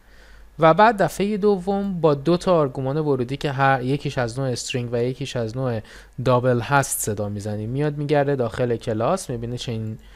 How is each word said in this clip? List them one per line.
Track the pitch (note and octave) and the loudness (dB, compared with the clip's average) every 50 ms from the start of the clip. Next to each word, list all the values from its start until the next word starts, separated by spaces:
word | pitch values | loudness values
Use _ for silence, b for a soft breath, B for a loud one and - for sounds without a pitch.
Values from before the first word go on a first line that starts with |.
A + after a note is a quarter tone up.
| b b b b b b b b b b - - | b b b b b b b b b b 0 4
و | D#3+ D#3+ D#3+ | 6 6 8
بعد | F#3+ G#3+ A#3 A#3 G3 | 8 6 6 6 4
دفعهٔ | F3+ D3 - - G3 G#3 G#3+ | 0 0 0 -2 -2 -2 0
دوم | F#3+ G3+ G#3 G3+ F3+ F3 G3 G3 G3+ G3+ G3+ F#3 E3+ | 2 2 2 2 2 0 -2 -2 -2 -2 -4 0 2
با | D#3+ D#3 C#3+ | 2 4 2
دو | C#3 C3+ E3 F3 | 2 2 2 0
تا | F3 - F#3+ F3+ | 2 2 2 4
آرگومان | D#3+ D3 C3 - C#3 C3 C3 C#3+ | 4 2 2 -2 -4 -4 -2 -2
ورودی | D#3+ D3+ D3 C3+ B2+ A#2+ A#2+ C#3 | 0 0 0 0 0 -2 -4 -4
که | - - D3 | -4 -4 -4
هر | C3 C3+ C#3 C3+ C3+ B2 | 0 2 2 4 2 2
یکیش | B2 B2+ C#3+ C#3+ - C#3+ - C3+ | 0 -2 -2 -2 -4 -4 -2 -2
از | B2 A2+ A2+ C3+ | -2 -2 -4 -4
نوع | C3+ C3 | -4 -4
استرینگ | A#2+ - - - - B2 A#2+ A#2 | -4 -4 -6 -6 -6 -6 -4 -2
و | A#2+ A#2+ | -2 -2
یکیش | A#2+ C3 B2+ - C#3 - - | 0 -2 -2 -4 -8 -6 -4
از | B2 A#2 A2 A2 | -4 -4 -4 -4
نوع | C3 C3+ B2+ A#2 G#2+ B B B B B B B - A#2+ | -4 -4 -2 -2 -4 B B B B B B B -2 2
دابل | C3 B2 B2 B2 B2+ B2 A#2+ | 2 4 4 4 4 2 2
هست | G#2+ - C#3+ C#3 C3 - - - | 2 2 2 2 2 2 -2 -4
صدا | - A2+ G#2 G#2 G#2 G2+ | -4 -4 -4 -4 -4 -4
می‌زنیم. | G#2 G2+ G2 G#2 G#2 G#2+ G#2+ A2+ | -6 -6 -6 -6 -6 -6 -4 -4
میاد | B2+ C#3 D3+ D3+ D3 | -2 -2 -2 -2 -2
می‌گرده | D3 D3 C#3+ D3 C#3+ C#3 C#3+ C#3+ | -4 -2 0 2 2 2 2 0
داخل | C3 A#2+ - - - B2+ A#2+ A#2 | 0 -2 -2 -2 -2 -2 -2 -2
کلاس، | G#2+ - B2 A2 G#2+ A#2 C#3+ F#3 F#3+ - - | -2 -2 -2 -2 0 0 0 0 -2 -4 -6
می‌بینه | B2 A#2 A#2 A#2 B2 A#2+ | -8 -6 -6 -8 -8 -8
چه | - C3 | -6 -6
این | A2+ A2 A2 A2 A2 B B B B | -6 -6 -6 -6 -8 B B B B